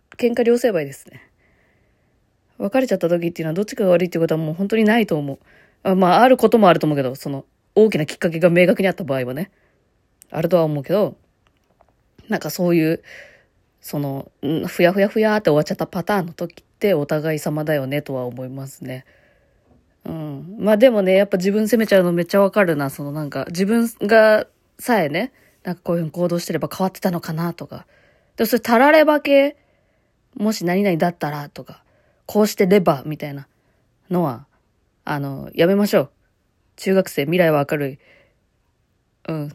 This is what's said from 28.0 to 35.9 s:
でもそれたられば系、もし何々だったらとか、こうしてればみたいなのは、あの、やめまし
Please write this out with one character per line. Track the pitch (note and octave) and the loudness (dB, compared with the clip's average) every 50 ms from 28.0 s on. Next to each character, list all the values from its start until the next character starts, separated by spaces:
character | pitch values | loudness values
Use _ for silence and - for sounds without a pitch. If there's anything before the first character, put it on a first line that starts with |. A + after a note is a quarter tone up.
| _ _ _ _ _ _ _ | _ _ _ _ _ _ _
で | - A3+ | -4 -2
も | |
そ | - B3+ | 0 0
れ | A#3 | 0
た | - A#3 A#3+ A3+ | 0 2 4 4
ら | C4+ D4 D#4 | 6 6 6
れ | D#4 D4+ | 6 6
ば | D4+ D4+ D4 | 6 2 0
系、 | - C#4+ C#4 C#4 C#4 D4 - _ _ _ _ _ _ _ _ _ _ _ _ _ _ _ - | 2 4 4 4 4 2 -2 _ _ _ _ _ _ _ _ _ _ _ _ _ _ _ -10
も | - G#3 A3 G#3+ | -4 -4 -4 -2
し | - E3+ | -2 -2
何 | E3+ F3+ G3 G3+ | -2 0 0 0
々 | G3 E3+ | 0 2
だ | D#3 F#3 F3 | 2 0 -2
っ | F3 | -2
た | - D#3+ D3 | -4 -6 -8
ら | D3 D3 D3 - | -6 -8 -12 -14
と | - - B2+ | -16 -18 -18
か、 | - - - _ _ _ _ _ _ _ _ _ | -18 -20 -20 _ _ _ _ _ _ _ _ _
こ | - - G#3 G#3+ | -4 0 2 2
う | |
し | G#3 - | 2 2
て | - G3+ | 0 2
れ | F3 G3+ G#3 | 4 4 4
ば | E3+ F3+ D3+ C3 - | 4 2 0 0 -2
み | D#3 D3+ - | -10 -10 -10
た | D#3 D3 | -10 -12
い | C#3 | -12
な | C#3 - _ _ _ _ _ _ _ _ _ _ _ _ - | -14 -16 _ _ _ _ _ _ _ _ _ _ _ _ -4
の | F3+ F3+ E3+ | -2 -2 -2
は、 | C#3 A#2+ B2 C#3+ _ _ _ _ _ _ _ _ _ _ _ - | -2 -4 -8 -14 _ _ _ _ _ _ _ _ _ _ _ -10
あ | - D#3 C#3 | -8 -8 -6
の、 | C#3+ C#3 C3+ C3+ - - - | -6 -8 -8 -10 -12 -8 -2
や | - E3 | 0 2
め | F3+ G3 | 2 4
ま | G3+ G#3 | 2 2
し | G3 | 2